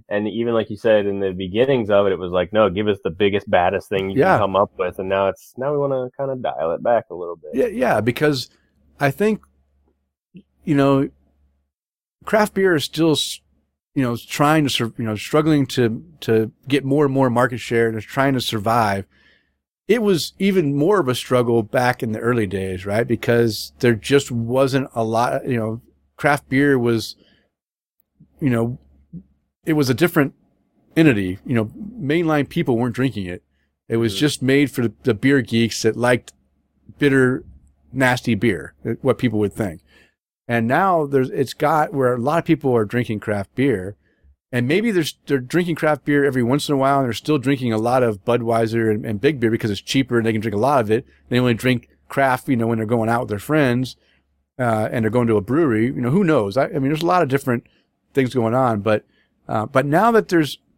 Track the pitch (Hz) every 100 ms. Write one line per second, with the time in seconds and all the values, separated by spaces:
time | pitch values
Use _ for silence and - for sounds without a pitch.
0 | - 104 104 107 117 113 104 104 113 107
1 | 101 98 95 92 95 107 131 131 104 101
2 | 101 87 90 90 87 107 104 90 104 98
3 | 95 82 101 98 - 95 90 98 - 98
4 | 95 98 185 147 98 95 101 - 90 87
5 | 95 98 98 92 - - 139 147 139 131
6 | 127 - 139 131 107 64 80 82 104 117
7 | - 87 87 85 76 120 233 220 247 117
8 | 110 - 151 135 - _ _ _ _ -
9 | 139 - 214 208 _ _ _ _ _ _
10 | _ _ _ - _ _ - 143 139 135
11 | 139 _ _ _ _ _ _ _ _ _
12 | _ _ - 214 208 190 190 156 - 156
13 | 165 143 - - _ _ _ _ _ 143
14 | 127 117 - - 147 160 139 - 113 -
15 | 113 107 - 151 151 147 131 - 117 123
16 | 160 - - 110 107 - 127 139 135 143
17 | 143 131 131 117 127 117 - 117 117 110
18 | - 139 139 131 - 110 104 120 107 98
19 | - _ _ _ _ _ _ _ - 240
20 | 208 170 - - 196 185 147 143 160 208
21 | 131 120 - 127 120 117 104 135 123 123
22 | 117 110 117 123 98 95 95 92 98 104
23 | 120 113 - 117 117 104 - - 123 110
24 | - 139 - 120 117 131 135 131 131 120
25 | 113 113 127 135 - 120 110 117 - _
26 | _ - 147 143 - 131 143 135 120 117
27 | - - _ _ _ _ _ _ _ _
28 | _ _ _ - 143 117 120 131 _ _
29 | _ 170 - _ _ _ - 151 131 123
30 | 170 170 135 - _ _ _ _ _ 160
31 | 156 104 92 95 - 117 110 - 208 240
32 | 139 165 160 151 131 - 131 117 123 117
33 | 131 104 90 90 _ _ _ _ - 117
34 | 117 98 151 - 127 139 139 - 117 -
35 | 123 104 135 139 110 113 113 - 113 113
36 | 123 123 - - _ _ _ _ - -
37 | 143 135 127 127 - - _ _ _ 131
38 | 127 127 - 104 117 82 69 _ 120 117
39 | 131 113 123 107 104 - 101 80 _ _
40 | _ _ _ _ - 117 117 147 190 170
41 | 143 139 131 160 123 - 147 156 147 147
42 | 123 123 123 165 160 156 135 120 107 120
43 | 120 107 - 101 95 - 139 98 95 -
44 | _ _ _ _ - 123 123 180 233 180
45 | 143 - - 143 127 170 175 151 156 147
46 | - 143 139 127 117 143 - 139 135 139
47 | 127 107 - 151 123 139 123 110 113 127
48 | 120 101 - 127 113 113 113 117 110 107
49 | 120 104 135 139 113 113 113 98 - 135
50 | 131 120 113 110 110 101 127 143 104 113
51 | - _ - 123 123 110 127 123 - _
52 | - - 135 127 - 120 113 113 110 120
53 | 113 117 117 104 - 156 135 123 127 -
54 | _ _ _ _ _ - 123 110 110 123
55 | 110 123 117 107 95 143 156 107 120 147
56 | 120 180 175 143 101 131 170 160 135 151
57 | 170 180 143 135 131 120 - _ _ _
58 | _ 139 127 127 113 127 127 107 104 107
59 | - _ _ _ - 113 110 139 143 160
60 | 226 220 - 175 147 - _